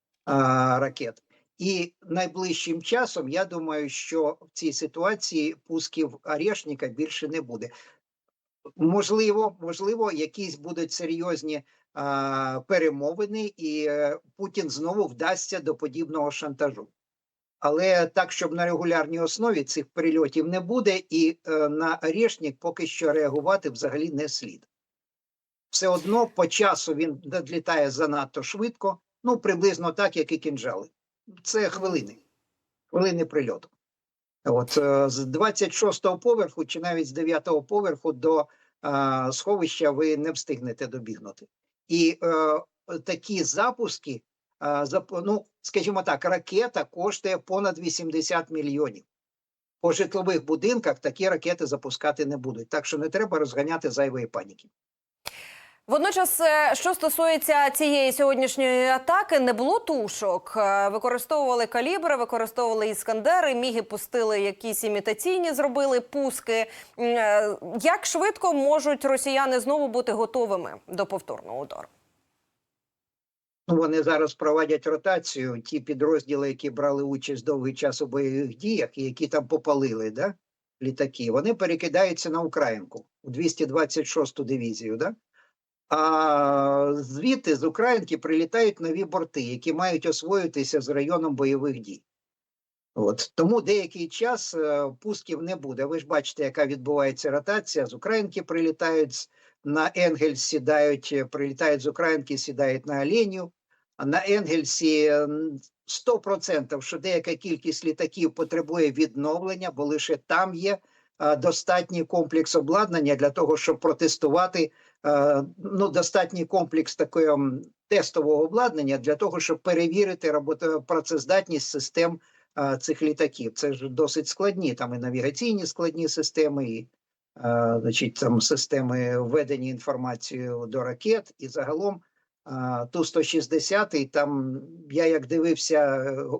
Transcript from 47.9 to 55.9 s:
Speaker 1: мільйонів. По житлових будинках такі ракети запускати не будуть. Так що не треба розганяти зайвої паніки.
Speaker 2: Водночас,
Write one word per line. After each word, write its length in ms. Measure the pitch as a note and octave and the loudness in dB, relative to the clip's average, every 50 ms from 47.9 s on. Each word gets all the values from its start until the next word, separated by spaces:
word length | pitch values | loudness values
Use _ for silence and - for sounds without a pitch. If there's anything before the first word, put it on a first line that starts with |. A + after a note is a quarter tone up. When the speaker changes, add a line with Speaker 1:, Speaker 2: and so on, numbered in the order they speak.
| D#3 - E3+ D#3+ D#3 D#3+ D3+ - F3+ E3 E3 - | -6 -6 -6 -4 -2 -2 -2 0 -2 -2 -2 -4
Speaker 1:
мільйонів. 540 | D#3+ D#3 D3 D3 C#3 C#3+ D3+ B2+ G#2 F#2+ - _ _ _ _ _ _ _ _ _ _ _ _ _ _ _ | -6 -6 -4 -2 -2 -2 -2 -2 -4 -8 -20 _ _ _ _ _ _ _ _ _ _ _ _ _ _ _
По 120 | - E3+ D#3 | 0 2 2
житлових 520 | - F#3+ D#3+ - G3 F3+ F#3+ F3+ D#3 B2+ | 2 0 0 0 -2 0 2 0 0 0
будинках 540 | D3 D#3+ D3+ F3 A3 B3 A#3 A#3 - F3+ - | 0 -2 0 2 2 2 2 2 0 -2 0
такі 300 | - D3 C3 - F#3+ F#3+ | -2 -4 -2 0 0 0
ракети 380 | F3+ E3 - E3+ F3 E3 E3 | 0 0 0 -2 -2 -2 -2
запускати 600 | C3 C#3+ C3+ - C3+ - - - D3+ C#3+ - D3+ | -4 -4 -4 -6 -6 -8 -4 -2 -2 0 0 -2
не 100 | C#3 C#3+ | -2 -4
будуть. 320 | C3+ B2 C3 G#2+ A2+ A2+ - | -4 -6 -8 -8 -8 -8 -6
Так 180 | - D3+ D3 | -4 -4 -4
що 120 | - E3 D3 | -4 -4 -4
не 100 | D3+ D#3+ | -4 -2
треба 300 | - G3 A3 F#3+ E3+ D#3 | -2 -2 -2 0 0 0
розганяти 520 | D3+ C3+ A2+ C3+ C#3+ D#3 E3 D#3+ - D3 | -2 0 -2 -2 -2 -2 -2 -2 -4 -4
зайвої 360 | A2+ C3 C#3 C3+ B2+ B2+ A#2 | -2 0 0 0 0 -4 -6
паніки. 420 | A2 - G#2 F#2 G2 - _ - _ _ _ _ _ _ _ _ _ _ _ - - - - - - - - - - _ _ _ | -6 -8 -8 -10 -10 -16 _ -20 _ _ _ _ _ _ _ _ _ _ _ -18 -16 -16 -16 -20 -20 -20 -20 -20 -20 _ _ _
Speaker 2:
Водночас, 520 | - | 0